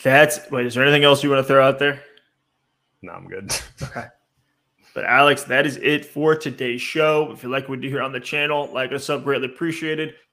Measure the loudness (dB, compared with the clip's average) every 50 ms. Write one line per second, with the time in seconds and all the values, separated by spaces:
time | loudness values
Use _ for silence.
0 | 0 2 6 6 6 4 2 -6 -8 -8 -6 -4 -4 -2 0 2 4 4 4 6
1 | 6 6 4 4 2 0 0 0 2 4 4 6 6 4 2 2 0 -2 -2 -4
2 | -12 -20 _ _ _ _ _ _ _ _ _ _ _ _ _ _ _ _ _ _
3 | -18 -18 -16 -16 -16 -14 -14 -14 -10 -8 -8 -10 -10 -14 -14 -14 -14 -10 -10 -12
4 | -14 -14 _ _ _ _ _ _ _ _ _ _ _ _ _ _ _ _ _ -6
5 | -2 2 4 6 6 6 4 2 -2 0 0 0 2 0 -2 -2 0 0 0 0
6 | -4 -8 -8 -2 0 2 0 0 -2 -8 -8 -6 -6 -6 -6 -6 -8 -6 -2 0
7 | 2 2 2 2 0 -2 -6 -12 -8 -6 -6 -6 -6 -6 -10 -8 -8 -6 -4 -4
8 | -4 -6 -6 -10 -10 -6 -4 -4 -2 -2 -2 -2 -4 -4 -4 -6 -4 -4 -6 -8
9 | -4 -4 -6 -4 -2 -2 -2 -2 -2 -6 -6 -6 -6 -6 -4 -4 -6 -6 -4 -4
10 | -6 -8 -10 _ _ _